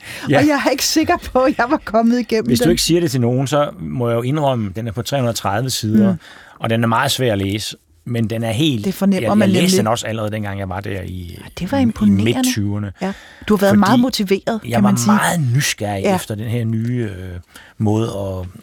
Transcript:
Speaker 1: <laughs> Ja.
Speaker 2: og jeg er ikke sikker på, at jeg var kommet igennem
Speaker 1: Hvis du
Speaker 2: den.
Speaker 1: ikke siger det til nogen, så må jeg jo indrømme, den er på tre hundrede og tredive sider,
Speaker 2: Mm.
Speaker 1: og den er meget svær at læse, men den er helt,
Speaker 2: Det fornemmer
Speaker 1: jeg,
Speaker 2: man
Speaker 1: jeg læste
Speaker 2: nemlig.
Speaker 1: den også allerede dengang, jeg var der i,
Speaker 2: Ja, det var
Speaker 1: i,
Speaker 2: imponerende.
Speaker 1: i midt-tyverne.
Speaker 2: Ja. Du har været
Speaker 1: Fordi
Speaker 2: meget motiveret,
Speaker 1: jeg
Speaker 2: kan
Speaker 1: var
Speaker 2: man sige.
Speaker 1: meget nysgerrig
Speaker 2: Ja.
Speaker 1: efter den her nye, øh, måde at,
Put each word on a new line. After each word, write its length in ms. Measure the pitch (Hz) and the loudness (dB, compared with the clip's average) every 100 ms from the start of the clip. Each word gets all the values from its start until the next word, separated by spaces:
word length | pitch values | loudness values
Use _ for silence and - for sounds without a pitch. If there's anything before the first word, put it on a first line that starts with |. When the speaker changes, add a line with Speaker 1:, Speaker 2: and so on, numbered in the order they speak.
| - | -16
Speaker 1:
<laughs> 200 | - - | -10 0
Ja. 80 | 277 | 4
Speaker 2:
og 80 | 294 | 4
jeg 140 | 277 226 | 2 0
er 40 | |
ikke 160 | 269 - | 0 0
sikker 320 | 311 311 349 | 0 2 0
på, 220 | - 254 | 0 2
at 140 | 262 - | 2 2
jeg 80 | 240 | 0
var 120 | 302 - | -2 0
kommet 340 | 220 226 247 | 2 2 2
igennem 260 | 233 220 - | 0 -2 0
Speaker 1:
Hvis 120 | 117 | 2
du 40 | |
Speaker 2:
den. 80 | - | 2
Speaker 1:
ikke 120 | - | 2
siger 160 | - 165 | 2 2
det 100 | 170 | 2
til 100 | 127 | 0
nogen, 260 | 120 127 135 | 0 0 0
så 240 | 147 147 - | 0 0 -4
må 300 | 80 143 120 | -8 -4 -2
jeg 60 | 117 | 0
jo 60 | |
indrømme, 500 | 123 156 139 127 104 90 | 0 0 0 0 -2 -6
den 120 | 113 | -8
er 40 | |
på 100 | 104 | -6
tre 160 | 113 139 | -4 -2
hundrede 140 | 120 | -2
og 40 | 113 | -2
tredive 340 | 101 101 131 | -2 -2 -2
sider, 420 | - 107 110 101 | -4 0 4 4
Speaker 2:
Mm. 80 | 87 - - - - | 2 -6 -20 -20 -8
Speaker 1:
og 100 | 117 | -2
den 140 | 113 | 0
er 40 | 117 | 2
meget 240 | 113 139 | 2 0
svær 200 | - 127 | 0 0
at 60 | 101 | 0
læse, 400 | 98 104 - - _ _ - | -2 -2 -6 -12 _ _ -8
men 200 | 120 110 | -2 -2
den 140 | 113 | -2
er 80 | 113 | -4
helt, 340 | 110 160 120 143 | 0 0 0 -4
Speaker 2:
Det 80 | |
fornemmer 360 | 180 190 190 113 | -2 0 2 2
Speaker 1:
jeg, 80 | 208 | 2
Speaker 2:
man 120 | 202 | 4
Speaker 1:
jeg 40 | 123 | 4
læste 140 | 180 185 | 4 2
Speaker 2:
nemlig. 20 | |
Speaker 1:
den 100 | 107 | 2
også 200 | 120 117 | 0 -2
allerede 240 | 110 107 | -6 -4
dengang, 280 | 107 101 98 | -4 -6 -6
jeg 100 | 98 | -6
var 100 | 92 | -6
der 220 | 104 98 | -6 -8
i, 360 | 92 90 87 85 | -8 -10 -12 -14
Speaker 2:
Ja, 40 | 101 - | -16 -10
det 120 | 180 | -4
var 60 | 277 | 0
Speaker 1:
i, 40 | |
Speaker 2:
imponerende. 500 | 247 - 208 196 214 | 0 2 4 4 4
Speaker 1:
i 20 | 254 | 2
midt-tyverne. 580 | 254 123 101 101 101 - | 0 0 -2 -4 -6 -6
Speaker 2:
Ja. 120 | 185 196 - - - | -6 -8 -14 -10 0
Du 80 | 208 | 2
har 60 | |
været 80 | 196 | 4
Speaker 1:
Fordi 80 | 202 | 4
Speaker 2:
meget 200 | 196 247 | 4 4
motiveret, 420 | 254 - 196 196 - | 2 0 0 0 -2
Speaker 1:
jeg 120 | 226 120 | -6 -2
Speaker 2:
kan 100 | 117 | 2
Speaker 1:
var 60 | 202 | 4
Speaker 2:
man 60 | 196 | 2
sige. 100 | 120 | 4
Speaker 1:
meget 320 | 208 170 175 131 127 | 2 2 0 2 0
nysgerrig 480 | 139 - 104 101 | 0 -4 -4 -2
Speaker 2:
Ja. 120 | 202 185 | 0 0
Speaker 1:
efter 200 | - 107 | -2 -6
den 120 | 113 | -4
her 160 | 120 | -2
nye, 460 | 113 113 117 123 110 92 | -2 -2 -2 -4 -4 -8
øh, 220 | 92 90 - - - - | -12 -12 -16 -20 -18 -4
måde 320 | 107 107 113 | 0 2 0
at, 380 | 104 98 92 90 - | -4 -6 -6 -10 -14